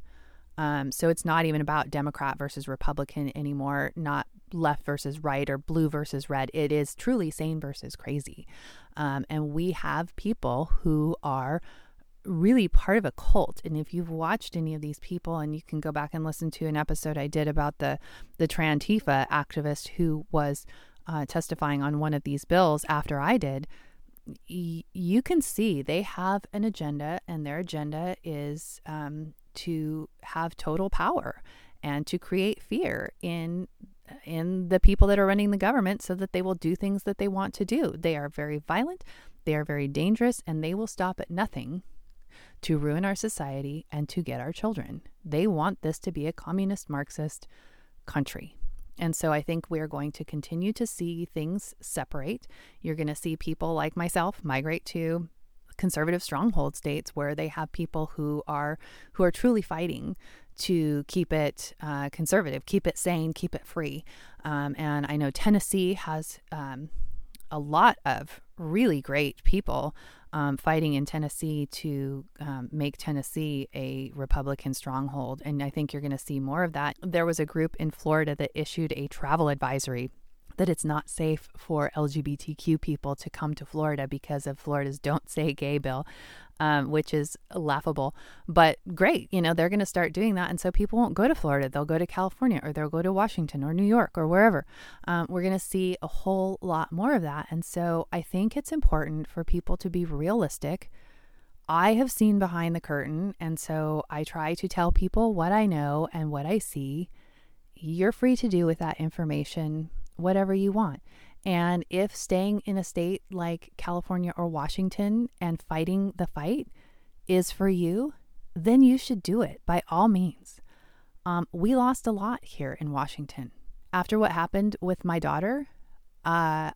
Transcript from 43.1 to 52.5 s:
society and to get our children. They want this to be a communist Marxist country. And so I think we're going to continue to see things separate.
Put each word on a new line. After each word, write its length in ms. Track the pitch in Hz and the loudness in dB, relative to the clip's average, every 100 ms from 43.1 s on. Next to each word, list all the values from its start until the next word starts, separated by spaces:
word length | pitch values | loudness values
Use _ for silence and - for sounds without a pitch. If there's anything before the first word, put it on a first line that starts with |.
| 196 | -2
society 720 | 220 - 139 135 139 151 - | -4 -4 -6 -6 -6 -8 -8
and 160 | 151 147 | -6 -4
to 120 | - | -4
get 180 | 156 123 | -4 -6
our 120 | 127 | -6
children. 500 | 175 214 196 - - - - 165 | -4 -4 -4 -8 -12 -14 -18 -4
They 220 | 147 208 | 2 2
want 340 | 165 165 190 | 2 0 0
this 160 | 156 160 | -4 -4
to 120 | - | -6
be 160 | 165 147 | -4 -4
a 60 | |
communist 540 | - - 185 196 196 - | -6 -4 -2 -2 -4 -4
Marxist 600 | 143 143 - 151 - - - - - - - - | -6 -6 -6 -6 -8 -18 -20 -20 -20 -20 -20 -6
country. 520 | 147 139 - - - - - - - | -2 -2 -6 -14 -2 -2 -2 -10 -4
And 160 | 165 160 | -4 0
so 160 | 160 | 0
I 100 | 151 | 0
think 300 | 147 165 - | 0 -4 -2
we're 160 | 160 151 | -4 -4
going 240 | 147 147 | -4 -6
to 120 | - | -8
continue 500 | 156 151 - 165 190 | -8 -8 -6 -4 -2
to 120 | 220 233 | -2 -4
see 400 | - 170 165 175 | -4 -6 -4 -6
things 480 | - 156 196 - - | -6 -4 -4 -6 -16
separate. 640 | - - 135 147 139 240 - | -8 -8 -4 -6 -4 -8 -10